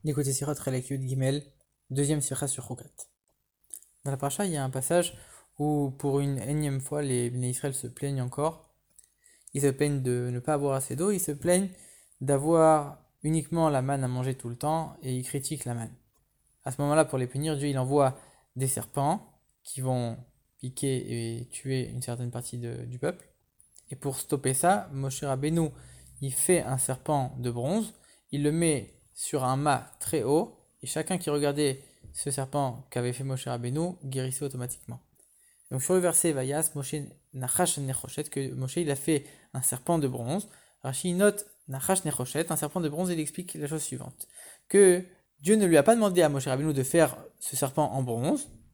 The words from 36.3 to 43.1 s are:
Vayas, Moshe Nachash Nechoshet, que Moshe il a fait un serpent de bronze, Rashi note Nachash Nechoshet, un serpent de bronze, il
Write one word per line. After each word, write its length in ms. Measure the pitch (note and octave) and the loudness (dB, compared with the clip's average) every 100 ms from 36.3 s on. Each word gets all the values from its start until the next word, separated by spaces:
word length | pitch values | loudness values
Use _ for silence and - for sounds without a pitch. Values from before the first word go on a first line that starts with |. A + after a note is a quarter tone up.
Vayas, 400 | C#3+ C3 C#3+ D#3 | 2 0 0 -2
Moshe 220 | D3 C3 D3+ C#3 - _ | -4 -6 -6 -8 -14 _
Nachash 460 | C3 B2+ - F3 - | -8 -4 0 0 0
Nechoshet, 460 | C#3 B2+ B2+ - | -4 -6 -6 -8
que 280 | D3+ - C3+ | -6 -4 -6
Moshe 240 | C3 C3 F3 | -4 -4 -2
il 140 | E3 | -2
a 40 | |
fait 300 | C#3 - D3+ C#3 - _ | -2 2 0 0 -20 _
un 80 | B2+ | -4
serpent 360 | A#2+ - - E3+ | -2 -4 0 2
de 80 | C#3 | 2
bronze, 440 | B2 A#2 F3 G3+ - _ _ | -2 -4 -4 -6 -18 _ _
Rashi 320 | C3 C3 F#3 | -6 -4 -2
note 320 | F3 G#3 G3+ - _ - | 4 4 4 -10 _ -12
Nachash 380 | C3+ - F#3+ | -8 0 0
Nechoshet, 480 | D#3+ - B2+ D3 D#3+ | 0 -4 -4 -2 -2
un 40 | D#3 | -2
serpent 260 | D3 F3+ | -2 -2
de 80 | D#3+ | -2
bronze, 180 | D3+ | -2
il 100 | F#3 | -2